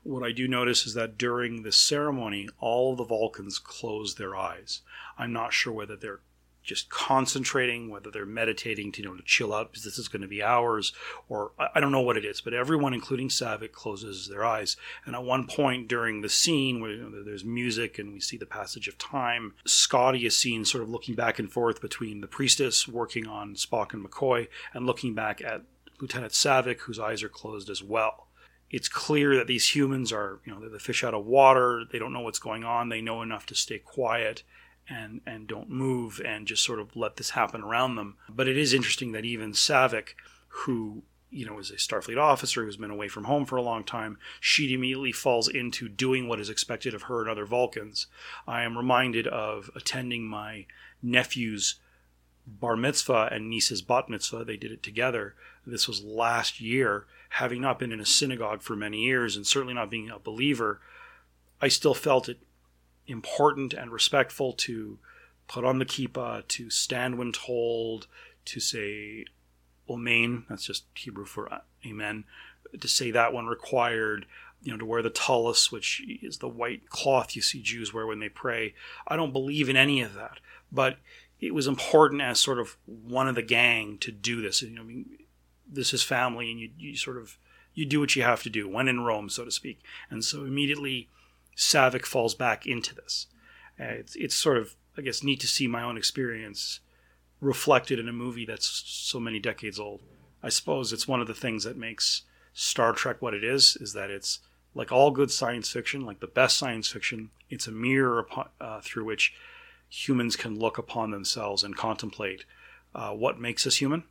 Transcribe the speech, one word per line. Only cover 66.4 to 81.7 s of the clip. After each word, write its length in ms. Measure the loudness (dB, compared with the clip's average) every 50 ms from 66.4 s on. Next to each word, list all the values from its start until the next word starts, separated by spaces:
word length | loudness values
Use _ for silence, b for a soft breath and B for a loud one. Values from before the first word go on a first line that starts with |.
| -4 -6
to 220 | -6 -6 -4 -4
stand 480 | -2 -2 0 0 -2 -2 -2 -2 -2 -2
when 120 | -4 -4
told, 760 | -6 -6 -4 -2 0 2 2 2 0 0 -2 -2 -4 -6 -10 B B B B B B B _
to 120 | -10 -6 -2
say 680 | -2 -2 -2 -2 -4 -6 -6 -8 -10 -12 -12 -12 -14 -16 _ _ _ _ _ _ _ _ _ _ _ -8
"Amen," 580 | -8 -4 0 2 4 4 4 2 0 -4 -6 -10
that's 180 | -10 -8 -6
just 180 | -6 -6 -8 -8 _ _
Hebrew 320 | -12 -12 -10 -10 -10 -12
for, 260 | -8 -8 -8 -8 -6
uh, 80 | -10 -10 -12 _ _ _ -14
amen, 380 | -12 -8 -6 -6 -6 -6 -8 -10 B B B B B B B _ -18 -14 -8
to 80 | -2 0
say 220 | 2 2 2 2
that 220 | 4 4 4 4
when 140 | 4 -2 -4
required, 800 | -4 -6 -6 -4 0 4 4 4 4 2 0 0 0 -2 -4 -6 B B B B B B B
you 100 | -10 -8
know, 60 | -8 -6
to 80 | -6
wear 160 | -2 -2 0
the 80 | 0 0
tallis, 600 | -2 0 2 4 4 4 4 4 4 4 4 2
which 320 | 0 -2 -4 -4 -4 -4 -6 -10 -12 -10
is 160 | -10 -10 -10 -8
the 100 | -8 -10
white 400 | -6 -4 -4 -4 -4 -8 _ _
cloth 480 | -8 0 4 6 6 6 4 2 -4
you 60 | 0
see 180 | 0 0 0 0
Jews 320 | -4 -4 -4 -2 -6 -6
wear 140 | -6 -6 -4
when 140 | -4 -4 -6
they 80 | -6 -8
pray. 460 | -10 -4 -4 -2 0 0 -2 -4 B B B B B B B
I 100 | -2 0
don't 160 | 0 0 0
believe 360 | 0 -2 -2 0 0 2 2 4
in 80 | 6
any 240 | 6 6 6 4 2
of 140 | 0 -2 -6
that, 240 | -10 -12 -12 -14 -16 B B B B B B
but 280 | 0 2 2 2 0 -4 B B B B B B B _
it 120 | -6 -2
was 140 | -2 0 0
important 560 | 0